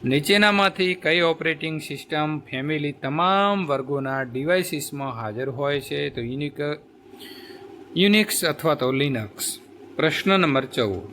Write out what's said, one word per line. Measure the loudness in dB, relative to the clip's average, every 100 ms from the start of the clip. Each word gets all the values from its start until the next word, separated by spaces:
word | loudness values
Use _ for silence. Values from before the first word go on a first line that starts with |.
નીચેનામાંથી | 2 2 4 6 6 6 2 2 -2
કઈ | 0 2 4
ઓપરેટિંગ | 4 2 -2 -2 -4 -6
સિસ્ટમ | -8 -10 -4 -2 0 -2
ફેમિલી | -6 -6 -2 -2 -4
તમામ | -4 -4 0 2 4 4 2 0
વર્ગોના | -2 0 -4 -2 -4
ડિવાઇસીસમાં | -4 -4 2 2 2 -4 -6 -6 -8 -6
હાજર | -6 -4 -6
હોય | -2 -2 -2
છે? | -4 -6 -4
તો | -6
યુનિક-, | -6 -4 -6 -4 -6 -6 -12 -20 -20 -20 -18 -18 -18 -18 -18 -18 -6 2
યુનિક્સ | 6 6 4 0
અથવા | 0 0 0
તો | 2 2
લિનક્સ. | 2 0 -2 -6 -8 -8 -8 -16 -20 -12 -2
પ્રશ્ન | 0 0 2 4
નંબર | 4 2
ચૌદ, | 0 -2 0 -2 -8